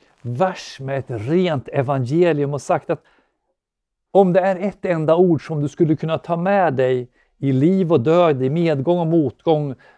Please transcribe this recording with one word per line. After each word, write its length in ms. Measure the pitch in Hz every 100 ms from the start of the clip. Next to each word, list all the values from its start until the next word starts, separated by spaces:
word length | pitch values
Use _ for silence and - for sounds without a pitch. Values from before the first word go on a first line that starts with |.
| _ _
vers 580 | 117 123 185 180 - -
med 180 | 135 135
ett 120 | 127
rent 580 | 117 113 175 180 143 -
evangelium 880 | 143 127 139 120 160 175 147 143
och 80 | 143
sagt 280 | - 165 -
att 120 | 156 _ _ _ _ _ _ _ _ _ _ _
om 220 | 185 190
det 80 | 175
är 160 | 190 180
ett 280 | 196 -
enda 320 | 190 165 156 165
ord 300 | 185 151 -
som 160 | 156
du 60 | 143
skulle 280 | - 156 156
kunna 220 | 160 160
ta 180 | - 170
med 380 | 180 202 170
dig 360 | 131 127 127 123 _ _ -
i 140 | 135
liv 400 | 131 156 190 165
och 80 | 156
död, 420 | 117 170 170 135
i 80 | 131
medgång 480 | 160 170 139 147 175
och 80 | 160
motgång, 680 | 165 135 - 170 151 143 123 _